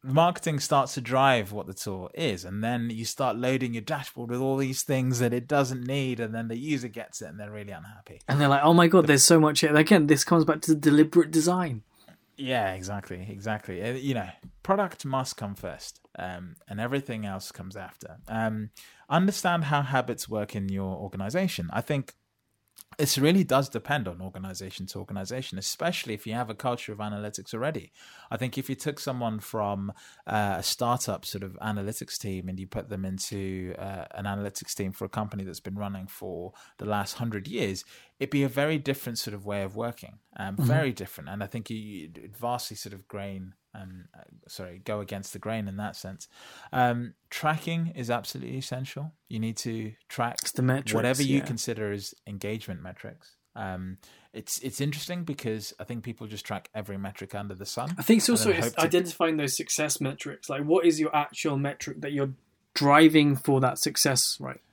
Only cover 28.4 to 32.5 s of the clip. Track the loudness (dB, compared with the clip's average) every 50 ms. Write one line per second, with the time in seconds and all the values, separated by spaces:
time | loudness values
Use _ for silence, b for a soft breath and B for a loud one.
28.4 | -4 -4 -4 -6 -6 -6 -8 -6 -4 -6 -6 -6 -6 -6 -4 -2 -4 -4 -4 -6
29.4 | -8 -6 -4 -2 -2 -2 -2 -4 -6 -8 b b b b b b b -2 0 0
30.4 | 0 0 -2 -2 -2 -4 -2 0 2 0 2 0 0 -4 -4 -4 -6 -8 -8 -8
31.4 | -8 -8 -10 -6 -4 -4 -2 -2 -2 -4 -6 -8 -10 -10 -10 -8 -6 -4 -6 -4
32.4 | -6 -6